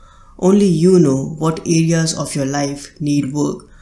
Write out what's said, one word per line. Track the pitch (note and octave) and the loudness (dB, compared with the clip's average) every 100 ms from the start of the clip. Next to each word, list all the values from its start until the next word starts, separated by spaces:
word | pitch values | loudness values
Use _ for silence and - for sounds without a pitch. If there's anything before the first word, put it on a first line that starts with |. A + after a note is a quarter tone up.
| - - - - | -20 -20 -20 -2
Only | F3+ G#3 G3+ | 2 4 4
you | D#3+ F3 F#3 | 2 4 6
know | D3+ C3+ C#3+ D#3 | 4 2 -4 -4
what | D#3+ D#3+ - | -4 -4 -2
areas | E3 E3 E3 D#3+ | 0 2 0 -2
of | E3 D3 D3 | -4 -6 -4
your | C3+ | -4
life | C#3+ C#3+ C#3+ - - | -4 -4 -6 -14 -8
need | D3 C#3+ C3 | -2 -2 -2
work, | C#3+ C#3+ - - - | -4 -4 -6 -14 -20